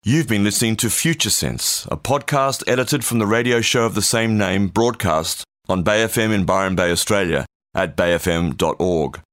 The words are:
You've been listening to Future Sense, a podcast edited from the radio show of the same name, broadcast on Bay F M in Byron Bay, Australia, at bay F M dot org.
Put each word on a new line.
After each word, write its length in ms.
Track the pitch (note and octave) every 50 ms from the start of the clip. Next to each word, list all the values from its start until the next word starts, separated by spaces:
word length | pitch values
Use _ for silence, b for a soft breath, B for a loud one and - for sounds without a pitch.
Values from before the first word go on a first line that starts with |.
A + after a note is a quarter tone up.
| _
You've 240 | G#2 C3 E3 D3+
been 160 | A2 A2+ G#2 G2+
listening 320 | G#2 G2+ - A#2+ A2+ A2+
to 120 | - - A2
Future 420 | - - - D#3+ D#3+ D3 - G#2+
Sense, 540 | F2 - E2 C2 A#1+ A#1 - - - - - -
a 60 | -
podcast 680 | - - - C3+ C#3+ - - D3 C#3 C3+ C#3 B2+ - -
edited 360 | - A#2+ B2+ B2+ - D3 C#3 A#2+
from 140 | - A#2+
the 80 | A#2 G#2+
radio 360 | G2+ A2 A#2 A#2+ B2 A#2+ A#2
show 240 | A2 - - B2 A2+
of 100 | A2+ -
the 60 | G#2+
same 360 | G2 - - A2+ A2+ A2+ A2
name, 300 | G#2+ G2+ F#2 F#2 G2 G2+
broadcast 760 | F#2 E2 G#2+ A#2 A#2+ A#2 - - F#2 D#2 D#2+ D#2+ - - - - _ _ _ _
on 160 | - F#2+ F#2 E2+
Bay 200 | G#2+ G#2 G#2+ A2+
F 140 | A2 - A#2+
M 120 | A2 A2
in 140 | A2 G2+ F#2
Byron 300 | D#2+ F#2 F#2+ F#2+ F#2+ F#2
Bay, 160 | F2 F2+ F2
Australia, 540 | F2 E2+ - - A2 G2+ F#2+ E2 D#2 C#2+ C2 - _ _ _ _ _
at 220 | - F#2+ E2 C#2+
bay 180 | - F2+ F2 F2
F 140 | E2+ -
M 260 | F2+ E2+ E2 E2+ D#2+ C2
dot 220 | - F2+ D#2+ - -
org. 400 | F2 F#2 F2 E2 D2+ C2+ C2 - - _